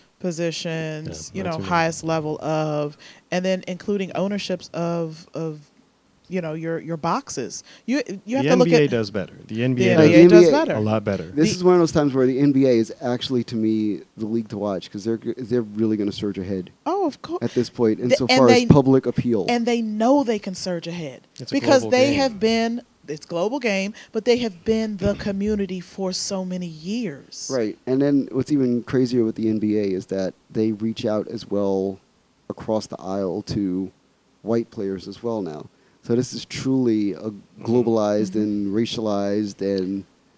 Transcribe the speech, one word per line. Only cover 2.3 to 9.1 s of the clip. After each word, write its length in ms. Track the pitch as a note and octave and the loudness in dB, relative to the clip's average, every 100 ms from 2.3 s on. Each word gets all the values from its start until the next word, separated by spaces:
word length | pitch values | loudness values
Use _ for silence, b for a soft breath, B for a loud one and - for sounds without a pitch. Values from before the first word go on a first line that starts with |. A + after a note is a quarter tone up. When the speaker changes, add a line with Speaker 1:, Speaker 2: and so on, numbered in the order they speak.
| D3+ | -6
Speaker 1:
of, 560 | D#3 D#3 D#3 D3+ D3 D3 B B - | -4 -2 -2 -2 -4 -8 B B -6
and 140 | F3+ | -4
then 200 | F#3 F#3 - | -2 -2 -4
including 460 | F3+ - G3+ F#3 | -10 -4 -4 -2
ownerships 560 | - G3 G3+ - F3+ - | -4 -2 -4 -4 -6 -6
of, 540 | D#3+ E3+ E3+ E3 D#3 - | -6 -4 -2 -4 -8 -14
of, 240 | - D#3+ D3+ D3 _ _ _ _ _ - | -8 -8 -10 -16 _ _ _ _ _ -8
you 140 | F3+ | -6
know, 140 | D#3+ | -6
your, 240 | D#3+ E3 E3 | -6 -4 -6
your 180 | D#3+ E3 | -6 -4
boxes. 680 | E3 A#3 - - A#2+ - - B | 0 0 -2 -8 -8 -10 -18 B
You, 160 | B C#4+ - G3 | B -2 -2 -8
you 120 | G#3 C4 | -4 0
have 80 | |
Speaker 2:
The 60 | D3 | 4
Speaker 1:
to 40 | B3+ | 4
look 120 | E3+ | 6
Speaker 2:
N 40 | |
B 40 | D#3+ | 6
A 80 | |
Speaker 1:
at 60 | C#3+ | 4
Speaker 2:
does 200 | A#2 G#2+ | 2 -2